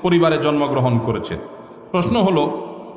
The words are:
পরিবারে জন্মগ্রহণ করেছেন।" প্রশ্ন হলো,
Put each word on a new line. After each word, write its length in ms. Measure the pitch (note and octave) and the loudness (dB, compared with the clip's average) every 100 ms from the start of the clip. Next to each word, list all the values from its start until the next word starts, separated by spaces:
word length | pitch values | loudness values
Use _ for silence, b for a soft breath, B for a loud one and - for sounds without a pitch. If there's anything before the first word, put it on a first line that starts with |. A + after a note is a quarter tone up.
পরিবারে 360 | F#3 E3+ E3 D3+ | 2 4 4 2
জন্মগ্রহণ 640 | D3+ D3 C#3 C3+ B2 A#2 | 0 0 0 0 2 0
করেছেন।" 380 | A2+ - - F2 - - - - - | 0 -4 -4 -10 -10 -16 -18 -20 -4
প্রশ্ন 300 | F3+ F3 A#3 | -2 0 2
হলো, 220 | G3 D#3+ D3 - - - - | 4 4 0 -4 -10 -14 -16